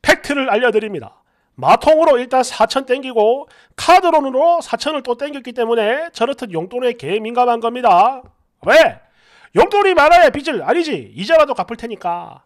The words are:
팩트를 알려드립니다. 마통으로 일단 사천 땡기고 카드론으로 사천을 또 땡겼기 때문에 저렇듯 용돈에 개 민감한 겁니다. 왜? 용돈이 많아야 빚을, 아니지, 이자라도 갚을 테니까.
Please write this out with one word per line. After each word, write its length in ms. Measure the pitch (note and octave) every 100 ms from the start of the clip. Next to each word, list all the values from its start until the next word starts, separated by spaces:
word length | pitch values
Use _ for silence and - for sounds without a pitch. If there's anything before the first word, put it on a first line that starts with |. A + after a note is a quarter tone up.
팩트를 460 | - - - C#4+ C4
알려드립니다. 720 | G#3+ B3 G#3+ A3 F3+ G#2 _ _ _ _ -
마통으로 640 | C3 F3+ - D#4 E4 B3+
일단 240 | B3 B3+
사천 420 | B3+ - A3+ C4+ C4+
땡기고 640 | B3+ C4 A3+ G#3 C4 D4 _ _ -
카드론으로 840 | - F#4 F#4 D#4+ C#4 B3+ E4 E4+
사천을 400 | - - D4 D4+
또 140 | - A#3+
땡겼기 340 | C#4+ C#4 B3
때문에 560 | A#3+ A3+ A#3 G#3 C4 E4
저렇듯 400 | - A#3 C4+ A#3+
용돈에 400 | E3 F#3 A#3+ B3+
개 260 | A#3+ C#3 G3+
민감한 400 | A3 A#3+ B3 A#3
겁니다. 640 | A#3 B3 A#3+ F3+ G#3+ C4 - _ _ _ E3+
왜? 340 | D4 D4 - _ _ _ _ _ -
용돈이 380 | F#4+ G4+ G4+ F4
많아야 340 | D4 F4 D#4+
빚을, 340 | B3+ D4 A#3+
아니지, 480 | C#3 D4 D#4+ G3+ G#2+ -
이자라도 380 | G3 E4 D4 B3+
갚을 200 | F3+ A#3
테니까. 680 | A#3 G#3 F3 F3 E3+ -